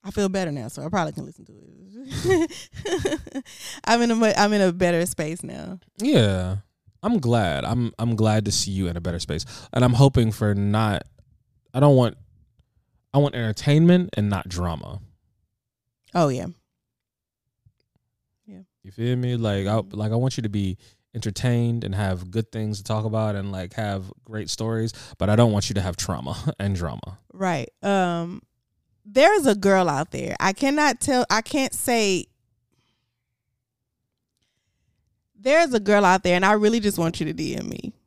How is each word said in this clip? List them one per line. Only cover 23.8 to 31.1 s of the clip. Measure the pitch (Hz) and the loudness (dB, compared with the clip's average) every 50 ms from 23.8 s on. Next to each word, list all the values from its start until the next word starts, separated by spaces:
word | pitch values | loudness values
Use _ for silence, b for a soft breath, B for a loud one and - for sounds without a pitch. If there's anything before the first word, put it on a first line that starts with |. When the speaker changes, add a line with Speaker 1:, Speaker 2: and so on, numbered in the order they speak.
| 110 104 98 98 92 95 - _ _ | -6 -4 -4 -6 -8 -12 -18 _ _
Speaker 2:
great | - 110 110 98 87 | -12 -10 -10 -8 -8
stories, | - - 113 113 117 113 113 113 B B B B B | -6 -6 -4 -4 -2 -2 -4 -4 B B B B B
but | _ 90 98 | _ 0 2
I | 104 | 6
don't | 113 120 113 104 | 6 6 6 4
want | 101 - - | 0 -2 -2
you | 107 | -2
to | 98 | -2
have | 87 92 85 | -2 -2 -4
trauma | - - - 90 60 60 69 78 - - 147 - | -6 -6 -6 -6 -6 -6 -8 -10 -6 -6 -6 -6
<laughs> | _ | _
and | 98 101 98 | -4 -4 -4
drama. | 87 87 78 58 50 - - 95 - _ _ | -4 -4 -6 -8 -10 -12 -16 -18 -18 _ _
Speaker 1:
Right. | - 185 190 185 170 139 117 - _ _ | -10 -6 -4 -4 -2 -4 -6 -8 _ _
Um, | - 202 202 196 185 175 175 170 170 170 180 - _ _ _ _ _ _ _ _ _ _ _ _ _ | -2 0 2 2 2 0 -2 -4 -6 -8 -10 -14 _ _ _ _ _ _ _ _ _ _ _ _ _
there's | 208 202 254 285 370 427 415 294 | -2 2 6 6 6 6 6 4
a | 254 202 | 2 2
girl | 202 190 196 196 190 180 | 4 4 4 4 4 4
out | 165 143 135 156 - | 2 0 -2 -4 -4
there. | - 135 127 - - - | -6 -8 -6 -6 -4 -2
I | - 190 | -2 -2
cannot | 202 - 285 269 285 302 302 285 240 - | 0 0 0 0 2 2 2 0 0 0
tell, | - - | -2 0